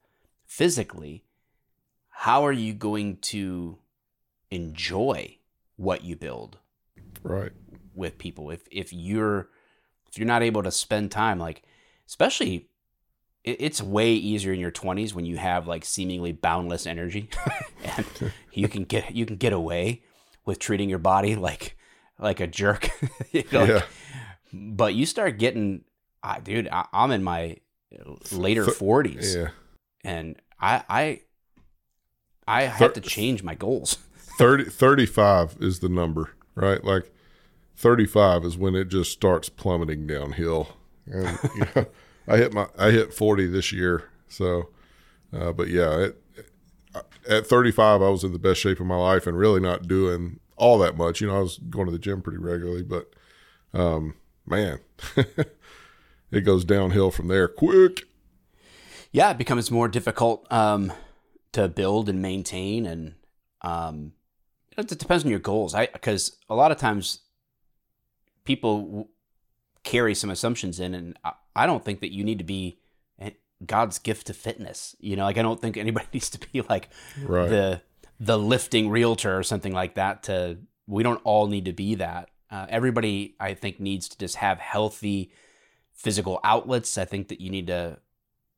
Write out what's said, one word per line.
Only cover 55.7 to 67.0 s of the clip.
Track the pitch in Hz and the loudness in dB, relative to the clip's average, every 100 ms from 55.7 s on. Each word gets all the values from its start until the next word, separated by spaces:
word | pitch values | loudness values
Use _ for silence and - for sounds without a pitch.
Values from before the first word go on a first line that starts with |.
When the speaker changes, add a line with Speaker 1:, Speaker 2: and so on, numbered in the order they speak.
| - - _ _ _ - | -20 -20 _ _ _ -2
Speaker 2:
it | 104 | 0
goes | 95 92 | 4 4
downhill | 87 101 95 101 95 | 4 2 4 4 4
from | - 85 | 2 0
there | 95 87 | 2 2
quick. | - 156 185 185 185 - _ _ _ _ _ _ - - - - | 2 6 8 8 6 -14 _ _ _ _ _ _ -20 -20 -20 -2
Speaker 1:
Yeah, | 131 196 | 4 4
it | 131 | 4
becomes | 131 123 113 | 0 0 2
more | 117 117 | 2 2
difficult, | 110 104 - 117 113 - | 0 -2 2 2 2 0
um, | 117 107 104 98 - - _ _ _ _ | 2 4 2 0 -6 -18 _ _ _ _
to | - 95 | -2 0
build | 80 95 104 104 | 0 0 0 0
and | 95 | -2
maintain, | 95 95 87 92 95 113 104 | -2 -4 -6 -6 -4 -4 -4
and, | 82 80 - _ _ _ _ | -6 -10 -14 _ _ _ _
um, | 87 85 82 78 76 - _ _ _ _ _ - | -8 -6 -6 -10 -14 -18 _ _ _ _ _ -10
it | 208 | -10
d-, | 156 | -8
depends | - 180 | 0 0
on | 147 | 2
your | 101 | -2
goals. | - 107 95 | 0 0 0
I, | 104 123 | 0 -2
'cause | - - 98 - - - | -2 -2 -2 -2 -8 -4
a | |
lot | 110 156 | 4 4
of | 156 | 4
times | 123 104 | 0 0